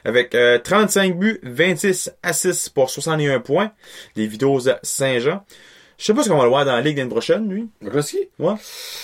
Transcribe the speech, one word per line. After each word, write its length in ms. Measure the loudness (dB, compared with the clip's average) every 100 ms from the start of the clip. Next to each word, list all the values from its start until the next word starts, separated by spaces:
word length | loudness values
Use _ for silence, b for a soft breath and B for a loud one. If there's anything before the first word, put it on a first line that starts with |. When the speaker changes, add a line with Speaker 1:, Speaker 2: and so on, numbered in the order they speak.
Speaker 1:
Avec, 300 | b 0 2 4
euh, 220 | 4 4
trente-cinq 600 | 2 2 2 2 0 0
buts, 220 | 0 -2
vingt-six 680 | -4 0 0 2 0 -2 -4 -8
assists 460 | -6 -2 -2 -2 -2
pour 180 | 0 0
soixante 320 | -2 -4 0
et 100 | 0
un 80 | 0
points. 320 | 0 0 0 -6 B B B B
Les 100 | -4
Vitos 340 | 0 2 2
de 120 | 2 0
Saint-Jean. 600 | -2 -4 -2 0 0 -4 -6 b b b b b
Je 80 | -2
sais 80 |
pas 100 | 0
ce 60 | 2
qu'on 80 | 4
va 60 |
le 60 | 4
voir 160 | 4 2
dans 100 | 2
la 60 |
ligue 160 | 0 -2
l'année 120 | -2
prochaine, 380 | -2 0 0 0
lui. 180 | -6 -8 _
Speaker 2:
McCluskey ? 480 | -6 -4 -2 -4 -6 -4
Speaker 1:
Ouais. 140 | -4 -4 B B B B